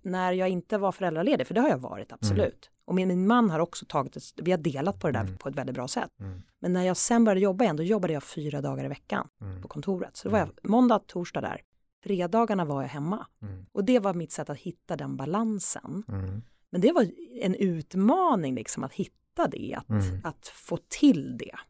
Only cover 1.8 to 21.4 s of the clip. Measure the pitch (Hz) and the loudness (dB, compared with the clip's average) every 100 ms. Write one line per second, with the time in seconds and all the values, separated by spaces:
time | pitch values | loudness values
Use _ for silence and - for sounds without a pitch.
1.8 | 127 98 - - 107 101 196 - - _ | -2 -12 -14 -4 0 2 2 -2 -18 _
2.8 | - 180 185 180 190 247 220 160 170 - | -2 0 2 2 4 6 4 2 -2 -4
3.8 | - 151 135 - - - 156 180 156 135 | -4 -2 -2 -6 -14 -6 0 0 0 -2
4.8 | 165 - 165 123 95 95 143 139 127 131 | -4 -2 -2 -2 -4 -6 -8 -6 -6 -6
5.8 | 127 240 175 - 98 92 - _ 180 180 | -4 -4 -6 -8 -12 -12 -16 _ 0 2
6.8 | 185 180 - 233 220 190 202 185 226 151 | 2 2 4 6 6 6 4 4 2 2
7.8 | 170 214 175 147 - - 147 143 139 135 | 0 0 0 -2 -6 -8 -6 -4 -4 -4
8.8 | 135 139 - - - _ 98 92 - 147 | -6 -8 -6 -6 -6 _ -12 -12 -10 -8
9.8 | 165 185 190 - 196 214 151 - - 226 | -4 -4 -6 -8 -2 0 0 -4 2 4
10.8 | 247 214 - 180 175 151 120 - - _ | 6 4 0 -8 -6 -6 -6 -8 -12 _
11.8 | _ _ 190 190 175 220 226 196 156 139 | _ _ -4 -2 2 2 2 0 0 -2
12.8 | 135 143 151 214 - _ 104 95 - - | -4 -6 -4 -4 -8 _ -14 -14 -8 -2
13.8 | 202 254 202 175 160 - 147 143 180 - | 4 4 4 -2 -6 -8 -8 -8 -10 -12
14.8 | - 160 139 135 135 196 226 208 - - | -8 -6 -6 -6 -2 0 0 -2 -4 -6
15.8 | - 170 214 98 92 101 - _ _ 180 | -6 -10 -6 -6 -4 -8 -12 _ _ 2
16.8 | 214 349 190 - 330 247 185 185 196 160 | 4 6 2 -2 -16 -4 -2 0 0 0
17.8 | - 185 202 359 359 226 143 123 110 - | -4 2 4 6 4 2 0 -4 -6 -8
18.8 | 135 - 190 _ _ - 330 - - - | -8 -6 -8 _ _ -2 -2 -2 -8 -10
19.8 | - 107 95 95 160 - - - - 170 | -2 0 0 -2 -8 -10 -16 -18 -8 -8
20.8 | - - 294 175 131 120 | -8 4 6 6 2 -8